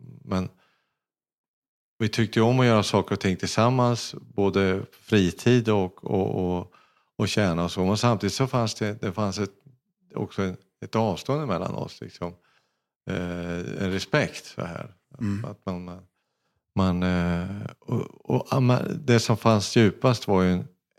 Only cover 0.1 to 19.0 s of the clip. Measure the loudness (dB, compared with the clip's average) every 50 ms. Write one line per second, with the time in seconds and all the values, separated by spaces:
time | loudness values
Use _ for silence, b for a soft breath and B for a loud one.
0.1 | -20 -16 -8 -4 -4 -4 -4 -4 -8 _ _ _ _ _ _ _ _ _ _ _
1.1 | _ _ _ _ _ _ _ _ _ _ _ _ _ _ _ _ _ -4 -4 -2
2.1 | 0 0 0 0 2 2 4 4 4 4 4 4 4 4 4 2 2 0 0 0
3.1 | -2 -2 0 0 -2 -2 -4 -4 0 2 2 2 4 2 2 2 0 -2 -4 -8
4.1 | -12 -14 -18 -8 -2 0 2 2 4 2 2 2 0 -2 -4 -10 -16 -20 _ 2
5.1 | 4 4 4 4 2 0 2 4 4 4 4 4 2 2 0 -2 -4 -8 -6 -2
6.1 | -2 0 0 0 0 -2 -2 -2 -2 -2 -4 -8 b b b b b b b b
7.1 | b -2 -2 0 0 2 2 2 2 0 -2 -2 -2 0 0 0 0 2 2 2
8.1 | 0 0 0 -2 -2 -2 -2 -2 0 -2 -2 -2 -4 -4 -6 -6 -6 -6 -8 -6
9.1 | -4 -4 -4 -4 -4 -4 -6 -6 -8 _ _ -20 _ _ _ _ _ _ _ _
10.1 | -8 -8 -8 -6 -4 -4 -4 -4 -6 -8 _ _ _ _ -10 -4 -2 0 0 0
11.1 | 0 -2 -4 -4 -4 -4 -2 -4 -4 -4 -4 -6 -6 -6 -8 -8 -10 -14 -16 -16
12.1 | -12 -10 -10 -10 -10 -12 _ _ _ _ _ _ _ _ _ _ _ _ _ -6
13.1 | -6 -6 -4 -6 -6 -6 -6 -6 -6 -8 -8 -8 -6 -4 -4 -2 -2 -4 -4 0
14.1 | 0 0 0 0 -4 -10 -16 -14 -10 -10 -10 -8 -10 -12 -12 -14 -18 _ _ _
15.1 | -12 -6 -4 -4 -4 -4 -6 -8 -10 -12 -10 -8 -8 -8 -10 -12 -16 -18 -20 _
16.1 | _ _ _ _ _ _ _ _ _ _ _ _ -2 0 2 2 2 2 0 0
17.1 | 0 0 0 0 -2 -2 -4 -6 -8 -8 -10 -12 -12 _ _ -6 -4 -4 -4 -6
18.1 | -10 -12 -6 -2 -2 -2 -2 0 0 2 4 4 4 2 0 -2 -6 -4